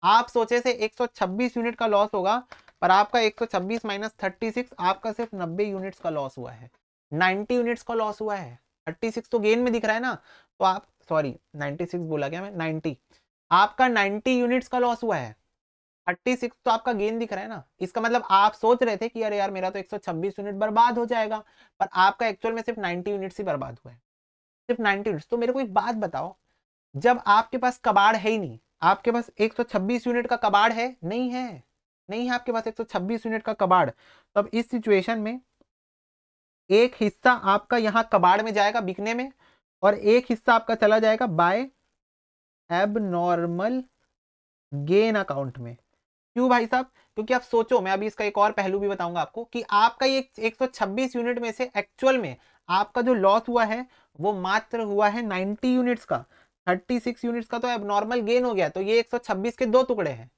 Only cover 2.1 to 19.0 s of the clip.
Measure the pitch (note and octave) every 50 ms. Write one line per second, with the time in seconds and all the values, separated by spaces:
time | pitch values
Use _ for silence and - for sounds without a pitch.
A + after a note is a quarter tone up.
2.1 | - G3+ F3 F#3+ G#3+ B3 B3 _ - - - - _ _ - F3 F#3 G3 G#3 G#3
3.1 | - A#3+ A3+ G#3+ G#3 - A#3+ A3+ - F#3+ F3+ F#3+ A3 A#3 - G#3+ G3+ G3+ G#3 A3
4.1 | _ _ - F#3+ F#3 _ - F#3+ - B3 B3 B3+ - - F3+ F3+ F#3+ - - A3+
5.1 | G#3+ - A#3+ A3 - G3 F3+ E3+ E3 F#3 G#3 G#3+ G3 F#3+ F#3 G3 F#3 _ _ E3+
6.1 | D#3+ D3+ C#3 C3+ - - B2 A#2+ B2 A2 B2 - _ _ _ _ _ _ _ _
7.1 | D3 D3+ F3+ F#3 F#3 G3 G#3 - B3 B3 A#3+ A#3 A#3+ A#3 - - A#3+ A3+ A3 G#3+
8.1 | G#3 - A3 G#3+ G#3 G3 F3 B2+ A#2+ A#2+ _ _ _ _ _ - E3 _ - A3+
9.1 | A3 A#3 A3+ _ - A#3 G#3 G#3+ A3 A#3 B3 B3 A#3 A#3 A3 G#3+ G#3+ A3+ A#3+ C4
10.1 | A3 E3 _ _ - - _ _ _ _ G3 F#3+ F#3 G3+ - _ _ _ _ _
11.1 | E3+ D#3 D3+ C#3 B2 - _ _ _ D3 D3 C#3+ C#3+ E3 F3+ F3 - F3 E3+ D#3+
12.1 | D#3 D3+ C#3+ C#3 D#3 E3+ F#3+ G3+ G#3 F3 D#3+ D#3+ D#3+ D#3+ - E3 C#3 - _ _
13.1 | _ _ _ _ _ _ _ _ E3+ F3+ G3+ G#3 - - C4 B3+ A#3+ G#3+ G3+ G3
14.1 | G3+ G#3+ A3 - B3+ B3 B3 A#3+ B3 B3+ B3 - - B3+ B3 B3 A#3+ A#3 - A3+
15.1 | G3+ D#3 B2+ A2+ G#2+ _ _ _ _ _ _ _ _ _ _ _ _ _ _ -
16.1 | F3+ - _ B3 B3+ B3 - A#3+ _ _ _ B3+ A3+ A3+ A3+ B3+ A#3+ G#3 G3+ G#3+
17.1 | A3+ A#3 A#3 A3 G#3 F#3 G3 A3 A3+ F3+ C3+ _ _ _ F3+ F3+ - A#3+ A3 A3+
18.1 | A#3 A#3+ A#3 - F#3+ G3 G3+ G#3+ G#3 - - A3+ A#3+ A#3+ C4 A#3 G#3+ F#3+